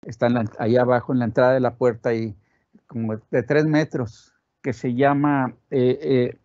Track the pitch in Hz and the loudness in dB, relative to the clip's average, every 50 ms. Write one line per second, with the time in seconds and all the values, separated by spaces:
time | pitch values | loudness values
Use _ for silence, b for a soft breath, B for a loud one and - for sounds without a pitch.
0 | - - 123 - - 120 120 123 113 110 - - 127 110 120 123 123 120 127 123 | -16 -16 -8 -2 0 0 0 0 -2 -4 -6 -6 -2 0 2 2 2 2 2 0
1 | 120 - 139 127 120 113 110 - 127 127 131 131 127 120 117 - 131 123 113 110 | 0 -2 -2 -2 -2 -2 0 2 2 4 4 2 0 -2 -2 0 0 0 0 0
2 | _ 127 117 113 113 113 98 - _ _ _ _ _ _ _ _ _ _ - 117 | _ -4 -4 -2 -4 -6 -10 -12 _ _ _ _ _ _ _ _ _ _ -10 -6
3 | 113 113 110 110 _ _ - 135 113 117 147 147 156 156 151 151 156 143 - - | -6 -6 -6 -8 _ _ -4 -4 -2 0 0 0 2 2 2 0 0 0 -4 -6
4 | 127 110 - - _ _ _ _ _ _ _ _ _ 139 123 - - 135 120 120 | -6 -6 -8 -16 _ _ _ _ _ _ _ _ _ -8 -8 -4 -4 -4 0 2
5 | 139 139 143 143 143 147 143 139 131 123 123 _ _ _ - 139 123 127 127 131 | 2 2 2 2 0 0 0 0 -2 -4 -6 _ _ _ -2 0 2 2 0 0
6 | 151 151 139 127 123 117 - - | -2 0 0 0 0 -2 -4 -12